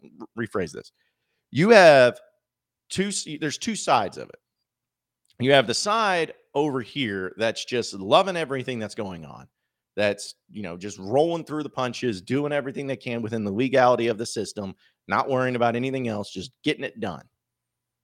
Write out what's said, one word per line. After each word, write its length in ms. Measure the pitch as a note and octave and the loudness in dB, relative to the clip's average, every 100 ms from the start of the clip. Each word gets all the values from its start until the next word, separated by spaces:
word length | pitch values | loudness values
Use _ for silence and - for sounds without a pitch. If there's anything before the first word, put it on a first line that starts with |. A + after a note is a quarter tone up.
| - D2+ - A2+ | -18 -20 -14 -8
re-, 100 | A2+ | -4
rephrase 260 | G2+ E2+ | -4 -4
this. 200 | - - _ _ _ _ _ _ | -8 -16 _ _ _ _ _ _
You 200 | A#2+ F#3+ | 0 8
have 480 | A3 E3+ C#3 B2 - - _ _ _ _ _ _ | 10 10 10 8 4 -10 _ _ _ _ _ _
two 200 | - G3+ | -4 -4
s-, 200 | G3 - D3+ | -4 -8 -6
there's 180 | D3+ - | -6 -4
two 180 | - G3 | -6 -4
sides 400 | - B2+ F#2 C#2 | 2 2 2 -6
of 140 | G#1+ | -16
it. 100 | - _ _ _ _ _ _ _ _ _ - | -18 _ _ _ _ _ _ _ _ _ -4
You 140 | B2+ | 4
have 140 | C#3 A#2 | 4 4
the 80 | |
side 580 | A#2 G#3 A3+ G#3 F3+ D#3 - _ | -2 0 2 2 2 -2 -8 _
over 260 | C#3+ D3+ C3 | -2 -2 -4
here 540 | A2 C#3+ A#2 G2 F#2 F#2+ | -6 -4 -4 -4 -6 -2
that's 300 | A2+ A2 - | -2 -2 -4
just 260 | B2 A2 | -4 -4
loving 440 | G2 F#2+ D#3 F#3+ F3 | -8 2 2 2 -4
everything 420 | C#3+ C3+ B2 A#2+ | -6 -6 -6 -8
that's 160 | G#2 | -8
going 320 | - G2+ F2 D2 | -8 -10 -10 -16
on. 220 | B1+ B1+ _ _ _ _ | -20 -20 _ _ _ _
That's, 420 | - G#2 G2+ - - _ | -2 0 0 -8 -18 _
you 120 | G#2 | -14
know, 160 | F#2 F2+ | -12 -10
just 200 | G2+ F#2 | -12 -12
rolling 460 | F#2+ C3+ E3 E3+ | -2 0 2 -2
through 200 | D#3 D3+ | -6 -8
the 40 | C#3 | -8
punches, 540 | - B2 A2+ B2 F#2+ | -6 -6 -4 -6 -6
doing 300 | F#2 C3 D3 | -4 -4 -2
everything 340 | D3 C3 C#3+ C#3 | -4 -4 -8 -8
they 100 | B2+ | -8
can 240 | B2+ A#2+ | -6 -6
within 240 | G#2 A2+ | -4 -4
the 60 | G#2 | -4
legality 560 | G2 C3 C3+ B2 A#2 A#2 | -2 2 4 6 4 2
of 100 | G#2 | -2
the 80 | |
system, 500 | A#2 A#2 G2 - F#2+ - _ _ - | -6 -6 -8 -8 -12 -14 _ _ -4
not 220 | G2+ C3+ | -2 0
worrying 280 | B2+ B2+ B2 | -2 -2 0
about 200 | A#2+ A#2+ | 0 0
anything 320 | C3 C3 A#2+ | -4 -4 -6
else, 220 | G#2 G2 | -6 -8
just 220 | F#2+ - - | -12 -14 -6
getting 220 | D3 C3+ | -6 -4
it 160 | C3+ A2 | -8 -8
done. 240 | A2 D2 - _ _ _ _ _ _ _ | -10 -10 -16 _ _ _ _ _ _ _